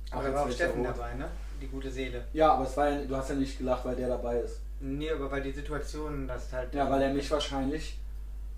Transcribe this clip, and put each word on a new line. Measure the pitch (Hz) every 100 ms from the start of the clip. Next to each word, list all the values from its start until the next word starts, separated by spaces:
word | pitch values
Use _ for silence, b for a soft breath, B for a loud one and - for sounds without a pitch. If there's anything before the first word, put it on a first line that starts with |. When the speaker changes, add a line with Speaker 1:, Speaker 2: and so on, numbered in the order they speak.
| -
Speaker 1:
Aber | 143
Speaker 2:
Ach, |
Speaker 1:
da | 139
Speaker 2:
jetzt |
Speaker 1:
war | 139
auch | 147
Speaker 2:
werd |
ich | 160
ja | 170
Speaker 1:
Steffen | 143 127
Speaker 2:
rot. | 135
Speaker 1:
dabei, | 117
ne? | 123 165 - - -
Die | 135
gute | 135 131
Seele. | 127 127 120 117
Speaker 2:
Ja, | 151 156
aber | 139
es | 131 -
war | 147
ja, | 143
du | 131
hast | 135 135
ja |
nicht | 139 135 -
gelacht, | 127 127
weil | 123
der | 123 123
dabei | 120 120 120
ist. | 110 - - -
Speaker 1:
Nee, | 135 139 156
aber | 151 135
weil | 139
die | 135
Situation | 139 143 147 143 151 151 143 127
das | 120 -
halt | 127 127
Speaker 2:
Ja, | 143 135
weil | 135
er | 135
mich | 139 139
wahrscheinlich | 147 147 139 135 156 - - - - - - -